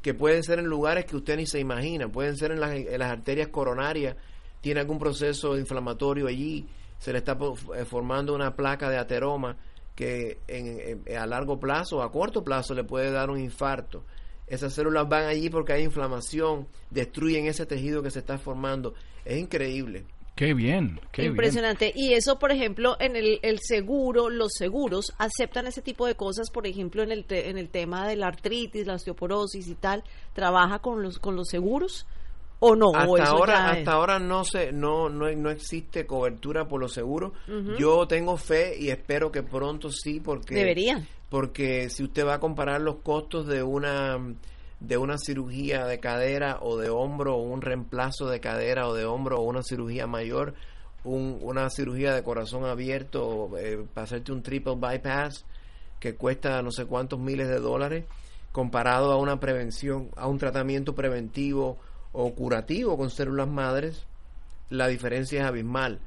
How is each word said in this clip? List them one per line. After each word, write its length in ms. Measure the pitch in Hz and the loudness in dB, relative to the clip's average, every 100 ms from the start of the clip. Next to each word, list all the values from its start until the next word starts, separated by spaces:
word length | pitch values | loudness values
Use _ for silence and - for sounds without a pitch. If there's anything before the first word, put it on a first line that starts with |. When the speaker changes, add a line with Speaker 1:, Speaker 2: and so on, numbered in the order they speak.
Speaker 1:
que 100 | 143 | -2
pueden 300 | 123 151 165 | 2 4 4
ser 160 | 165 170 | 4 0
en 80 | 170 | 2
lugares 380 | 151 151 175 170 | 2 4 2 0
que 100 | 143 | -4
usted 200 | - 151 | -2 -2
ni 100 | 160 | 0
se 140 | 147 | -2
imagina, 480 | 135 120 147 165 117 | 0 -2 -2 -2 -2
pueden 280 | 117 143 143 | -2 -2 0
ser 160 | 151 | -2
en 80 | 160 | 0
las, 120 | 147 | -2
en 260 | 143 110 127 | -2 -4 -2
las 120 | 127 | -2
arterias 380 | 117 113 143 147 | -2 -2 -2 0
coronarias, 680 | 147 131 123 143 156 139 127 - - - - | 0 0 0 0 0 -2 -4 -12 -14 -14 -8
tiene 200 | 143 147 | -2 0
algún 180 | 143 156 | 0 0
proceso 580 | 147 135 147 143 147 139 | 0 0 0 0 0 0
inflamatorio 680 | 127 131 123 117 139 143 131 | -2 -4 -4 0 0 2 0
allí, 400 | 127 147 151 151 - - - | -2 -4 -4 -8 -12 -14 -10
se 140 | - | -4
le 60 | 123 | -2
está 200 | 120 127 | 0 0
po-, 180 | 143 123 - | -2 -4 -8
eh, 100 | 90 120 | -6 -4
formando 480 | 123 123 135 143 | -4 -2 -2 0
una 200 | 143 139 | 0 0
placa 360 | 135 139 139 139 | 0 0 0 0
de 80 | 131 | 0
ateroma 580 | 120 123 139 143 127 123 - - - | 0 0 0 0 -4 -6 -12 -14 -14
que 440 | - 123 123 117 - - | -6 -4 -4 -6 -6 -8
en, 540 | 123 120 117 - 110 - | -8 -8 -8 -8 -8 -6
en, 120 | 117 | -6
a 80 | 110 | -2
largo 320 | 120 139 131 | -2 -2 -2
plazo 400 | 135 147 180 147 | 0 0 0 -2
o 40 | |
a 100 | 117 | -2
corto 320 | 135 202 220 | 0 0 -2
plazo 280 | 139 131 123 | 0 -2 0
le 120 | 127 | -4
puede 260 | 110 131 135 | -2 0 0
dar 200 | 135 135 | 0 0
un 100 | 139 | -2
infarto. 640 | 127 - 139 131 - - - - - - - | -4 -2 -2 -2 -6 -10 -10 -12 -10 -12 -8
Esas 260 | 127 135 | -4 -4
células 360 | 135 156 156 147 | 0 2 2 4
van 160 | 151 156 | 2 2
allí 240 | 156 165 | 0 0
porque 220 | 165 156 | 0 2
hay 100 | 147 | 4
inflamación, 840 | 151 147 135 123 - 156 160 151 139 - - | 6 4 0 -2 -4 0 0 0 -4 -12 -6
destruyen 560 | 127 123 - 160 156 151 | -2 -2 -2 0 2 0
ese 200 | 151 160 | -2 -2
tejido 340 | 139 139 151 | -2 -2 -2
que 100 | 139 | -2
se 80 | 127 | -6
está 180 | 123 135 | -6 -6
formando. 560 | 135 131 135 135 123 - - - | -6 -4 -2 -2 -4 -8 -14 -12
Es 140 | 127 135 | -4 -4
increíble. 680 | 175 160 135 135 123 95 95 - - - | 0 -2 0 -2 -6 -8 -12 -12 -12 0
Speaker 2:
Qué 160 | 143 | 2
bien, 460 | 135 117 185 131 80 - | 4 4 4 2 -2 -8
qué 120 | - | -2
bien. 100 | - | 0
Speaker 3:
Impresionante. 600 | - 226 233 226 208 214 240 | 4 4 4 2 2 2 2
Y 160 | 269 | 4
eso, 260 | 240 254 269 | 6 6 4
por 140 | 277 | 4
ejemplo, 440 | 277 226 196 240 - | 4 2 4 2 4
en 160 | 262 240 | 0 4
el, 240 | 214 214 | 4 4
el 160 | 220 214 | 2 0
seguro, 720 | - 220 196 277 254 240 233 | 2 0 2 2 4 4 4
los 220 | 233 214 - | 2 0 0
seguros 560 | 185 233 262 185 208 - | -2 0 0 0 -4 -2
aceptan 480 | 214 - 233 247 247 | -2 0 -2 -2 -4
ese 160 | 262 | -6
tipo 240 | 262 247 240 | -8 -2 0
de 80 | |
cosas, 340 | 226 196 196 220 | 0 -2 -4 -4
por 120 | 240 208 | -4 -4
ejemplo, 340 | 190 180 196 | -4 -4 -2
en 80 | 214 | -2
el 140 | 214 | -2
te-, 260 | 202 185 151 | -2 -2 -2
en 80 | 190 | -4
el 100 | 170 | -4
tema 360 | 180 170 180 202 | -4 -2 -2 -2
de 80 | |
la 140 | 214 185 | 0 -2
artritis, 580 | 170 196 240 226 214 196 | -2 -2 -2 -4 -4 -4
la 80 | |
osteoporosis 720 | 180 185 170 180 202 202 196 175 | -4 -6 -6 -2 0 0 -4 -8
y 80 | |
tal, 300 | 170 190 202 - - - | -2 0 -2 -4 -12 -10
¿trabaja 440 | - 185 180 180 202 | 0 6 8 6 4
con 240 | 247 226 | -2 -2
los, 160 | 190 180 | -4 -2
con 160 | 202 | -2
los 140 | 185 180 | 0 0
seguros? 580 | 180 185 269 370 - - - - - - - | 0 2 2 0 -4 -6 -6 -6 -6 -8 6
¿O 160 | 233 220 | 8 10
no? 100 | 208 | 10
¿O 40 | 156 | 8
Speaker 1:
Hasta 260 | 156 175 | 8 8
Speaker 3:
eso 80 | 147 | 10
Speaker 1:
ahora, 220 | 156 196 | 8 8
Speaker 3:
ya 100 | 208 185 | 8 6
Speaker 1:
hasta 100 | 170 | 4
Speaker 3:
es? 80 | 151 | 4
Speaker 1:
ahora 300 | 156 175 190 | 6 6 4
no 240 | 180 185 | 4 2
se, 260 | 180 196 151 | 2 0 0
no, 380 | 147 147 160 160 | 2 2 2 2
no, 200 | 147 151 | 2 0
no 180 | 156 151 | 0 -2
existe 560 | 147 - 165 - 175 156 | -2 -4 -6 -4 -4 -2
cobertura 640 | 131 123 113 143 151 156 | 0 0 0 -2 -2 0
por 120 | 143 | -2
los 120 | 127 | -2
seguros. 400 | 123 120 151 185 - - | -4 -2 -2 -4 -6 -6
Speaker 3:
Ujú. 260 | 208 196 208 | -4 -2 4
Speaker 1:
Yo 300 | 151 165 170 | 6 8 6
tengo 300 | 165 170 175 | 4 2 0
fe 400 | - 160 180 160 | 4 4 4 0
y 120 | 139 | -2
espero 420 | 127 - 147 143 | -2 0 2 2
que 100 | 143 | 0
pronto 480 | - 131 143 151 156 | -2 -2 -2 -4 -6
sí, 300 | 139 151 151 | -6 -4 -4
porque 340 | 151 139 - | -4 -4 -2
Speaker 3:
Debería. 500 | 202 190 170 220 269 151 - - | 2 4 4 2 0 -4 -12 -4
Speaker 1:
porque 600 | 135 135 - 131 127 127 | -2 -2 0 0 0 -2
si 140 | - | -4
usted 200 | 139 - | -2 0
va 100 | 143 | 2
a 60 | 143 | 2
comparar 400 | 160 147 143 143 | 0 0 0 0
los 160 | 156 147 | 0 -2
costos 500 | - 151 151 170 147 | -2 -2 0 -4 0
de 140 | 139 | 0
una, 540 | 131 139 143 139 135 127 127 117 - - - - | 0 0 0 0 0 -2 -4 -10 -12 -14 -14 -12
de 160 | 113 123 | 0 0
una 220 | 135 143 | 2 -2
cirugía 680 | 147 135 127 127 143 135 127 | -2 -4 -4 -4 -2 0 0
de 120 | 123 | -2
cadera 580 | 120 120 131 139 143 131 | 0 2 2 2 0 0
o 160 | 117 113 | -2 0
de 100 | 113 | 0
hombro, 460 | 117 135 143 139 123 | 0 0 0 0 0
o 60 | |
un 200 | 120 131 | 0 -2
reemplazo 640 | 131 127 120 123 127 - 135 | -2 -2 -2 -2 -2 -2 -2
de 120 | 123 | -2
cadera 480 | 113 113 117 127 123 | -2 0 0 2 2
o 60 | |
de 100 | 113 | 0
hombro, 340 | 113 123 135 123 | 0 -2 0 0
o 40 | |
una 200 | 117 127 | 0 -2
cirugía 460 | 123 123 117 123 123 | -4 -4 -4 -4 -4
mayor, 460 | 117 113 131 143 - - - - - | -4 -2 -2 -2 -6 -12 -12 -14 -10
un, 340 | 127 131 131 135 | -4 -2 -2 -4
una 280 | 123 131 131 | -4 -2 -2
cirugía 420 | 143 135 123 139 | -2 -4 0 2
de 120 | 131 | 2
corazón 400 | 113 117 110 127 | 0 -4 -4 -4
abierto, 840 | 131 123 127 135 135 139 117 110 101 92 | -4 -2 -2 -4 -4 -4 -2 -2 -4 -4
eh, 280 | 107 107 101 | -4 -4 -6
para 100 | 120 | -8
hacerte 280 | 110 120 123 | -6 -6 -6
un 100 | 131 | -6
triple 320 | 117 135 127 127 | -4 -4 -2 -2
bypass, 680 | 123 127 135 139 147 139 - - - - - - | -2 -2 -2 -2 -2 -6 -12 -12 -14 -14 -12 -6
que 140 | 127 113 | -6 -2
cuesta 440 | 127 135 143 131 | -2 0 0 0
no 100 | 123 | -2
sé 140 | 120 120 | -4 -4
cuántos 340 | 123 131 131 | -2 -2 -4
miles 260 | 131 135 131 | -2 -2 0
de 120 | 127 | 0
dólares, 440 | 120 127 143 165 165 - - - - | 0 0 0 -4 -6 -12 -12 -12 -6
comparado 600 | - 127 120 120 123 139 | -2 0 2 4 4 6
a 40 | 135 | 4
una 220 | 139 139 | 4 0
prevención, 720 | 131 127 117 110 139 135 127 - | 0 0 -2 -2 -2 -4 -6 -4
a 100 | 131 | -2
un 120 | 139 | 0
tratamiento 580 | 139 131 135 139 139 139 | 0 0 0 0 0 0
preventivo 800 | 135 123 113 139 143 139 131 123 - - - | 0 -2 -4 -2 0 2 0 -2 -12 -12 -8
o 220 | - 123 | 0 0
curativo 640 | 127 123 113 110 180 247 147 | 0 0 0 0 0 2 2
con 140 | 135 | 0
células 380 | - 135 139 139 | 0 0 0 0
madres, 580 | 143 131 135 160 165 - - - - - - - | 0 2 0 0 -6 -8 -12 -12 -12 -10 -10 -4
la 180 | 131 127 | 0 2
diferencia 520 | 127 120 123 131 143 | 2 0 -2 0 0
es 60 | 135 | 0
abismal. 520 | 123 113 131 131 104 | 0 -2 0 0 -2